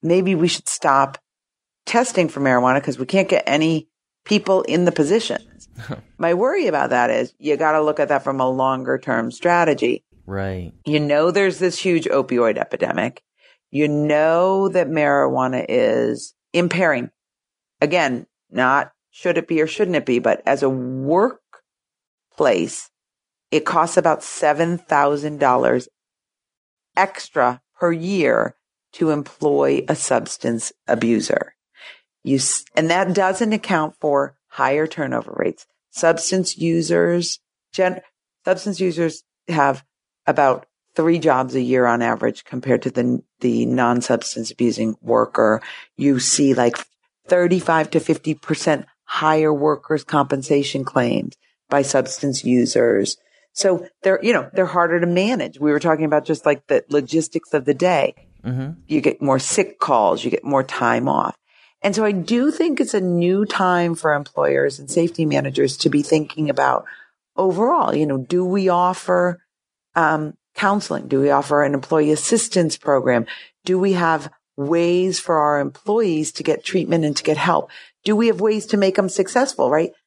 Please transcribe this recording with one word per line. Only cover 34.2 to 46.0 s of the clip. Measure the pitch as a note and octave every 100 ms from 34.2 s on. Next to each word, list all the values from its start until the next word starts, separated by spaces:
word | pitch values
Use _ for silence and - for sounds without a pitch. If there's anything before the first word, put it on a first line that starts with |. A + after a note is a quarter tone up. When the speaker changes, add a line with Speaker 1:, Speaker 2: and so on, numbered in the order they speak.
| C#3 _ _
Speaker 1:
higher | - C3 C#3+ D#3+
turnover | D#3 C3+ A#2+ - -
rates. | F2 - - _ _
Substance | - E3 E3 - F#3+ F3+ -
users, | E3 E3 D#3+ E3+ E3+ F3 E3+ - _ _ _
gen-, | - F#3 F#3 _ _ _ _
substance | - F#3 G#3 F3
users | F#3 E3 E3 D#3+ _ _ -
have | E3 C#3 C3+ _ _ _ _ -
about | D3+ C#3 B2+ - _ _
three | - D#3+ E3+
jobs | D#3 C3 C3
a | C3
year | B2 B2+ B2
on | A#2
average | A#2 A#2 A#2 A2
compared | - B2+ C3+ B2+
to | C3
the, | A#2+ B2 B2 - _
the | B2 A#2 A#2
non-substance | B2+ A#2+ B2 - A#2 - - A2+
abusing | - A#2+ G#2+ A2+ A2
worker. | - A#2 A2 - A2+ G#2+ - - -
You | -